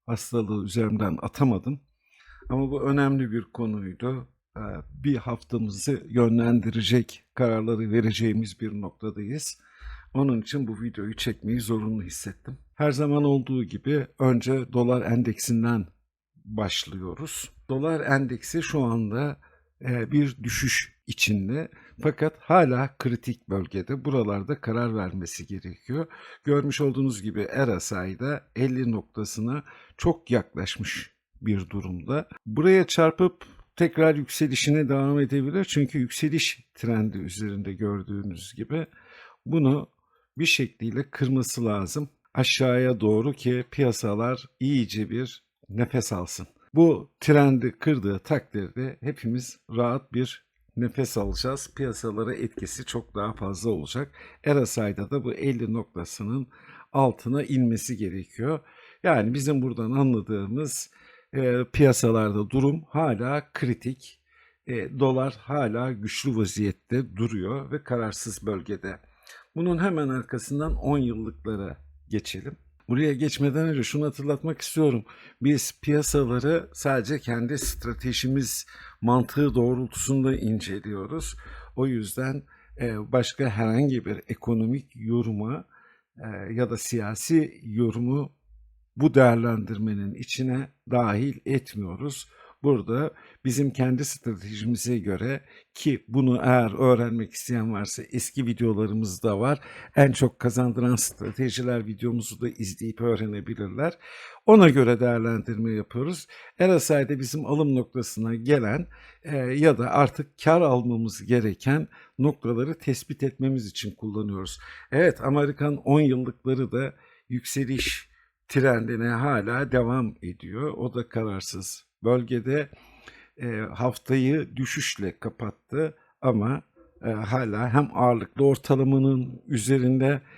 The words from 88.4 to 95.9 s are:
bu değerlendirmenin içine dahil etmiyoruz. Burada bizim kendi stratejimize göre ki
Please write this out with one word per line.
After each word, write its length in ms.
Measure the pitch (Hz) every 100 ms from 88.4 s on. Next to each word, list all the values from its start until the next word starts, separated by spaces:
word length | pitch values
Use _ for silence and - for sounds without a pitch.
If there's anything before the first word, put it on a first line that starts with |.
| _ - _ _ _ -
bu 180 | 147
değerlendirmenin 1000 | 135 127 117 120 110 98 107 107 104 101
içine 540 | - 123 - 131 127 139 _ -
dahil 480 | 123 117 104 139 -
etmiyoruz. 840 | - 131 131 101 95 92 143 139 - _ - _
Burada 520 | 139 131 101 120 151 - - _
bizim 260 | 131 123 143
kendi 340 | 127 127 127
stratejimize 920 | 143 - 123 101 98 107 107 117 120 123
göre 460 | 92 95 120 139 - - _
ki 300 | - 156